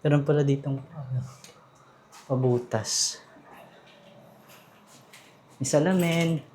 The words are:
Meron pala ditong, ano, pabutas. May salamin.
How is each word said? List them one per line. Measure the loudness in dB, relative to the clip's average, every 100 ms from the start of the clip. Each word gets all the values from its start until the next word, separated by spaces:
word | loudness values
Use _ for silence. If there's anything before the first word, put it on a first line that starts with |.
Meron | 2 2 2
pala | 2
ditong, | 2 0 -2 -8
ano, | -10 -16 -8 -8 -8 -16 -20 -20 -20 -20 -20 -20 _ -20 -4
pabutas. | 0 2 0 -2 -6 -4 -4 -4 -6 -20 -20 -20 -20 -20 -20 -20 -20 -20 -20 -20 -20 -20 -20 -20 -20 -20 -20 -20 -20 -20 -20 _ -10
May | 0
salamin. | 2 4 2 2 2 0 -2 -6